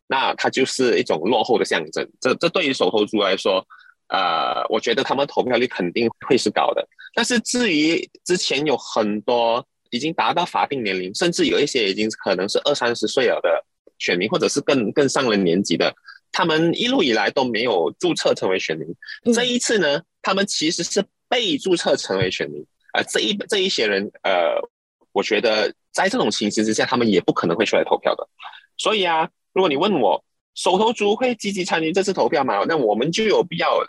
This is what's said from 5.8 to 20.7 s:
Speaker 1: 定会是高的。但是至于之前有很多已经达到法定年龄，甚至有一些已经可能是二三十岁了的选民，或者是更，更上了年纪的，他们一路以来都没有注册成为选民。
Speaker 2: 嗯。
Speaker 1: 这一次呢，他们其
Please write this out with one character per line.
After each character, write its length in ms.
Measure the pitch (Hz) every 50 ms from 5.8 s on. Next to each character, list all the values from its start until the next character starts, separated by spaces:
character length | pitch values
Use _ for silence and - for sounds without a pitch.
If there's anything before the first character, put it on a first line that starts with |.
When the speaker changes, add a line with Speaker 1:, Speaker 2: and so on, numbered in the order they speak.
| 92 87
Speaker 1:
定 180 | - 113 117 113 - - - -
会 80 | 135
是 140 | 113 - 107
高 240 | - 82 - - -
的。 120 | - - - _ - - - -
但 100 | 233 226
是 140 | - 247 220
至 320 | - - - 247 247 208
于 340 | 156 147 151 160 165 - - - - - -
之 100 | - 180
前 300 | 180 - - 143 135 151
有 100 | 151 123
很 420 | - - - - 120 107 104 107 107
多 440 | - - 120 120 117 117 113 123 - _ _ _ _ _
已 100 | - 120
经 140 | 143 160
达 220 | 165 - 110 117 143
到 100 | 170 175
法 220 | - - 95 -
定 180 | - 139 135 110
年 160 | 98 95 92
龄， 140 | 90 92 110
甚 180 | - 180 175
至 140 | 175 - 160
有 120 | 120 87 104
一 80 | 143
些 220 | 147 - 123 104 95
已 60 | 95
经 160 | 104 107 110 - -
可 120 | - 107 92
能 120 | 90 95
是 140 | 104 - - -
二 80 | 143 143
三 200 | - 123 117 117
十 140 | - 107 104
岁 160 | - 135 123
了 160 | 101 80 -
的 80 | - 87 80 73 - _ _ _ _ _ _ -
选 200 | - - 95 87
民， 100 | 95 110
或 100 | 180 165
者 80 | 107 101
是 100 | - 143
更， 320 | - - 143 131 107 110
更 160 | - - 143 127
上 160 | - 147 135
了 100 | 117 104
年 280 | 98 95 82 82 98
纪 160 | 101 - 85 82
的， 120 | 87 78 - _ _ - - - _ _
他 140 | - - 180
们 260 | 165 156 160 165 170 -
一 120 | - 220 247
路 140 | 262 277
以 120 | 170 127 110
来 160 | 110 98 101
都 120 | - 139
没 200 | 127 123 110 107
有 280 | 123 123 101 87 80 - - -
注 140 | 175 170
册 220 | 151 - - 147 120
成 160 | - 117 98
为 80 | 92 92
选 180 | - - 78
民。 100 | 80 73 80 - - - - - - -
Speaker 2:
嗯。 80 | 240
Speaker 1:
这 120 | 226 233 247
一 140 | 247 247 247
次 200 | - - 240 208
呢， 240 | 165 143 143 160 - _ _ _
他 140 | - 208 190
们 100 | 196 196
其 240 | - - - 151 160